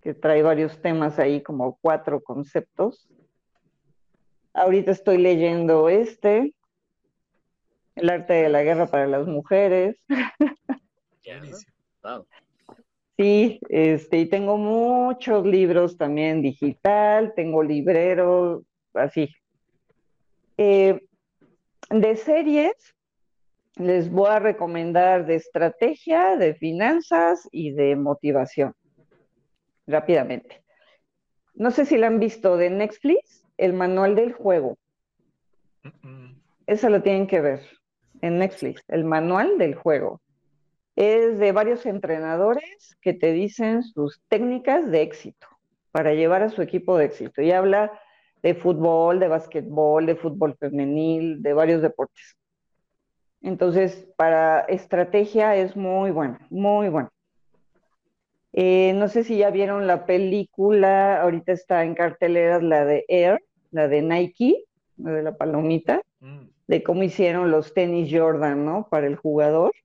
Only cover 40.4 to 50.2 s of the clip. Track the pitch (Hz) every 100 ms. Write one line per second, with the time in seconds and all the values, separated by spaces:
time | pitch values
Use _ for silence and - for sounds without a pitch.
40.4 | _ _ _ _ _ - 208 220 226 214
41.4 | 202 196 214 240 240 196 165 160 160 165
42.4 | 202 247 320 392 _ _ 185 180 160 165
43.4 | 202 - 220 226 247 - 147 - _ 214
44.4 | 247 247 247 285 302 160 156 - - -
45.4 | - _ _ _ _ 160 151 156 165 185
46.4 | 214 214 165 185 180 180 143 - 113 -
47.4 | 156 185 190 196 214 208 _ _ _ _
48.4 | 165 175 180 160 165 165 165 180 180 160
49.4 | 160 160 - 151 151 151 160 160